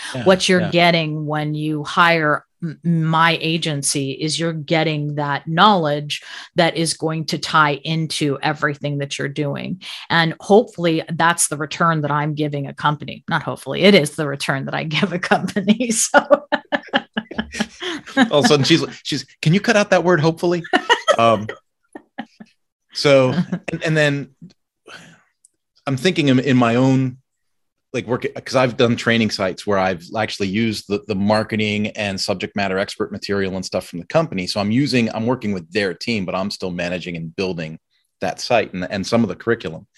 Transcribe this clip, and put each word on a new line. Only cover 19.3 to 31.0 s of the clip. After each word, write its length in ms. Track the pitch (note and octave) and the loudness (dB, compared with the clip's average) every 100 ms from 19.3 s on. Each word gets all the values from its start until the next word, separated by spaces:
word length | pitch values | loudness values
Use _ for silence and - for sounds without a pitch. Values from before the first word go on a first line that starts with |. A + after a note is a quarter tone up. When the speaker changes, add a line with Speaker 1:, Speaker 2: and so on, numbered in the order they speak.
| - | -2
Speaker 1:
"Can 120 | D#3+ | 2
you 60 | G3 | 2
cut 160 | A3 G#3+ | 4 2
out 140 | G#3 | 4
that 140 | F#3 | 4
word, 160 | E3 E3+ | 4 4
hopefully?" 420 | D#3+ E3 F3 F3 D#3+ - - A#4+ D#5+ - | 2 2 0 -2 0 0 2 0 2 4
Um, 280 | A#2 G#2+ G#2+ - _ _ _ - _ - A3+ _ - _ _ _ _ | 4 4 -2 -14 _ _ _ -20 _ -18 -16 _ -20 _ _ _ _
so, 400 | - D3 C3+ B2+ | 0 4 6 4
Speaker 2:
<laughs> 400 | C#3+ F3+ F3 - | 2 -2 -4 -6
Speaker 1:
and, 100 | E3 | -4
and 120 | E3 D#3 | 0 2
then 380 | D3 C#3+ C3 _ F3+ _ _ _ - - - _ _ _ _ _ _ _ - | 2 0 -6 _ -20 _ _ _ -20 -20 -20 _ _ _ _ _ _ _ -6
I'm 100 | C3 | 0
thinking 320 | F3 E3+ C#3+ | 0 2 4
in, 100 | B2+ | 4
in 160 | B2 B2+ | 4 4
my 200 | A#2 A#2 | 4 4
own, 420 | C3 C3 C3 C3 _ _ _ _ _ _ _ | 4 4 0 -6 _ _ _ _ _ _ _
like, 140 | B2 G2 | -8 -4
work, 180 | B2 - - | -2 -4 -8
'cause 120 | - B2+ | -2 2
I've 200 | B2+ A2+ | 2 2
done 200 | A#2+ A#2 | 2 2
training 340 | - A#2 G#2+ | 2 2 2
sites 360 | - F#2+ E2+ - | 0 -4 -4 -2
where 120 | G2 | 0
I've 260 | F#2+ F2 F2 G#2+ | 0 -2 -6 -4
actually 320 | A2 - G2 | -4 -4 -2
used 380 | G2+ A#2 G2+ - | 0 -2 -2 -4
the, 140 | G2+ | -6